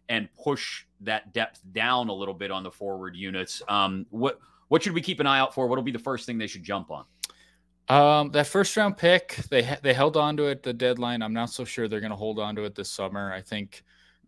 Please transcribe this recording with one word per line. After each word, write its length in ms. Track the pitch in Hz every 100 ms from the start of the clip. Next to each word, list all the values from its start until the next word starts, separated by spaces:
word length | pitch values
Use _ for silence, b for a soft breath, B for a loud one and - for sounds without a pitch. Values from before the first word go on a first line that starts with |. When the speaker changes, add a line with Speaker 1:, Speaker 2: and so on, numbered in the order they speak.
| -
Speaker 1:
and 180 | 117 101 -
push 420 | 147 139 - - - _
that 340 | 104 107 101
depth 280 | 113 113 - 95
down 380 | 107 117 127 117
a 40 |
little 200 | 95 98
bit 180 | 90 98
on 100 | 95
the 100 | 92
forward 440 | - 101 95 92 90
units. 460 | 95 92 92 - -
Um, 360 | 104 98 95 92
what, 300 | 113 135 - b b b
what 160 | 160
should 80 | 202
we 80 | 170
keep 220 | 185 175
an 60 | 143
eye 120 | 135
out 140 | 135
for? 120 | - 123
What'll 180 | 123
be 100 | 123
the 40 | 120
first 280 | 139 123 -
thing 120 | 117
they 100 | 107
should 160 | 95
jump 280 | 80 101 87
on? 140 | 76 - B B B B B B _ -
Speaker 2:
Um, 440 | 135 147 151 147
that 160 | 143 143
first 280 | 196 196 -
round 220 | 208 202
pick, 380 | 170 175 175 - -
they 140 | 131
ha-, 140 | 120 143
they 120 | 139
held 240 | 127 147 151
on 180 | 147 151
to 100 | 143
it 40 |
at 120 | 139
the 100 | 127
deadline. 480 | 117 123 123 120 120
I'm 100 | 110
not 180 | 113 117
so 120 | -
sure 240 | 120 - 113
they're 140 | 107
gonna 160 | 107 101
hold 200 | 107 107
on 160 | 107 107
to 80 |
it 120 | 104 101
this 160 | 98
summer. 400 | - 95 101 98
I 100 | 92
think 420 | - 107 101 - _ b b b